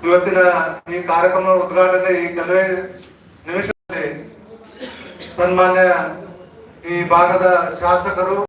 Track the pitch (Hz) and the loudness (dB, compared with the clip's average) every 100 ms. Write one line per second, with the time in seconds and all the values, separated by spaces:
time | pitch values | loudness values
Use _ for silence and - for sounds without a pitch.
0 | 165 180 180 185 180 170 170 - - 175 | 2 2 2 2 2 2 -2 -6 -10 -10
1 | 175 170 180 185 185 185 180 180 185 185 | -2 2 2 2 2 0 2 2 2 2
2 | 185 180 170 170 170 185 190 185 185 - | 0 0 -2 -6 0 0 0 -2 -8 -14
3 | - - - - - 180 202 - _ - | -18 -20 -20 -20 -8 -6 -6 -8 _ -8
4 | - - - - - - - - - - | -8 -10 -16 -20 -20 -20 -20 -18 -16 -16
5 | - - - - 180 185 185 185 185 175 | -20 -20 -18 -2 0 4 4 4 4 2
6 | 175 - - - - - - - 170 175 | -2 -8 -16 -20 -20 -20 -20 -18 -8 -4
7 | 160 175 - 185 180 180 - - 175 175 | 2 4 4 4 4 2 0 -4 0 0
8 | 190 180 185 196 | 0 -4 -2 -2